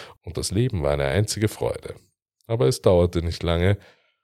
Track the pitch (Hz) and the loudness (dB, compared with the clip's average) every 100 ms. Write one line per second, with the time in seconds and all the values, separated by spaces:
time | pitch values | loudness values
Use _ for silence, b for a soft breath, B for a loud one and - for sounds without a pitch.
0 | B B - 73 - 95 123 95 71 71 | B B -12 -8 -4 -2 -2 -2 -2 0
1 | 69 82 107 - 107 - 60 - - - | 0 0 0 0 -4 -2 -6 -6 -10 -16
2 | _ _ _ _ - 117 131 127 110 90 | _ _ _ _ -6 0 0 2 4 6
3 | 87 85 85 80 80 85 90 101 b b | 4 2 -4 -4 -2 2 2 0 b b
4 | b b | b b